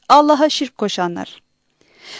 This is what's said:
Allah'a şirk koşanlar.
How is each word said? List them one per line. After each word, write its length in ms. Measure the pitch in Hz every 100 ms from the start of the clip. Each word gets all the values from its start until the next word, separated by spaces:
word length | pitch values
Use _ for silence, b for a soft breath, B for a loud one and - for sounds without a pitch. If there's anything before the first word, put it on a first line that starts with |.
| _
Allah'a 400 | 269 294 294 302
şirk 280 | - 277 -
koşanlar. 640 | 208 - 175 175 - - _ _ _ _ B B B B